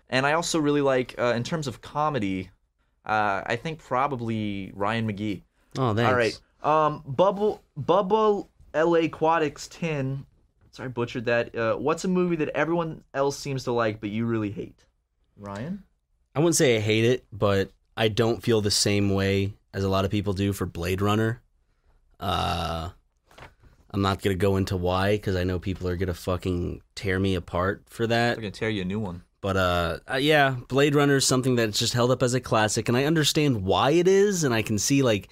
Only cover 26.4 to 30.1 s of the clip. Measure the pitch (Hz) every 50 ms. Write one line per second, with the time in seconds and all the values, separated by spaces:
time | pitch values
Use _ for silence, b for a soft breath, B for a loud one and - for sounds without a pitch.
26.4 | - 95 90 87 87 82 80 80 - _ - - - 98 92 95 95 98 92 87
27.4 | 85 - - 85 90 95 - - _ - - - 113 110 117 117 117 120 117 117
28.4 | 113 95 - - 117 110 110 98 92 90 98 110 110 92 87 87 - _ _ _
29.4 | - 98 95 95 92 90 87 87 85 82 82 - - -